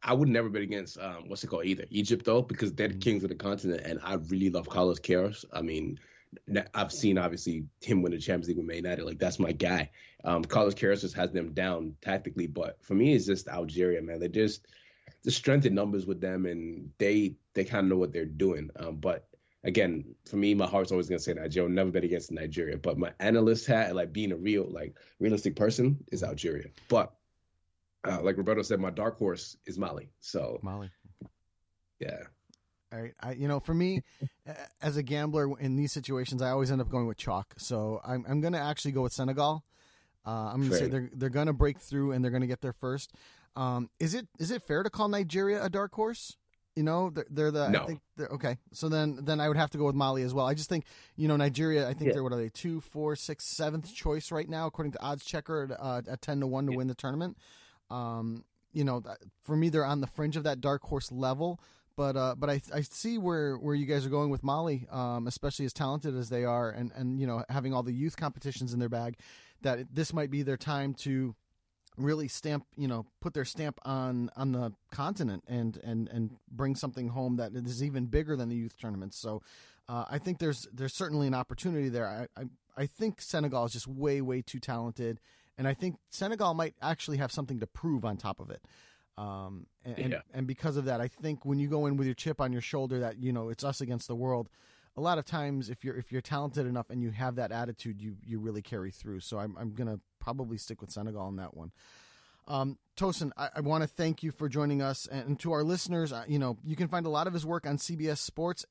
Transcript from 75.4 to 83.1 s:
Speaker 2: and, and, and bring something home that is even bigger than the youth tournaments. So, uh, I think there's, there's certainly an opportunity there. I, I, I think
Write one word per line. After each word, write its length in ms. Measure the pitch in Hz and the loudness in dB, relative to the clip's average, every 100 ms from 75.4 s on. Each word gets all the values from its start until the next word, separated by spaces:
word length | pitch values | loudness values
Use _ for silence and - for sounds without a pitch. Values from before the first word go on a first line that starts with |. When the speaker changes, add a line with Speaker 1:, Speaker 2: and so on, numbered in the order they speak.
| - | -4
Speaker 2:
and, 300 | 123 113 107 | -2 -2 -4
and, 240 | - 113 113 | -4 -4 -2
and 220 | 117 110 127 _ | -2 -4 -6 _
bring 240 | 120 135 | -4 -2
something 340 | 135 139 123 120 | -2 -4 -6 -6
home 280 | 120 127 123 | -2 -2 0
that 160 | 113 | -2
is 280 | 120 123 120 | -4 -6 -4
even 240 | 143 135 123 | -2 -2 0
bigger 280 | 147 151 147 | 2 2 0
than 120 | 117 | -2
the 80 | 120 | -2
youth 220 | 113 - | -4 -6
tournaments. 380 | 113 101 95 - | -6 -6 -6 -8
So, 240 | 113 107 - - - _ - | -8 -8 -10 -20 -20 _ -8
uh, 200 | 120 117 | -6 -4
I 80 | 143 | -4
think 200 | 185 175 | -4 0
there's, 280 | 165 139 - | 0 -2 -6
there's 220 | 123 135 | -6 -6
certainly 320 | - 180 147 139 | -4 -2 2 2
an 80 | |
opportunity 560 | 131 127 123 185 160 139 | 2 -2 -4 -2 0 0
there. 380 | 120 110 107 123 - | 0 -2 -4 -10 -10
I, 40 | |
I, 40 | 127 135 _ - | -12 -14 _ -6
I 100 | 139 | -6
think 340 | - 220 | -2 -4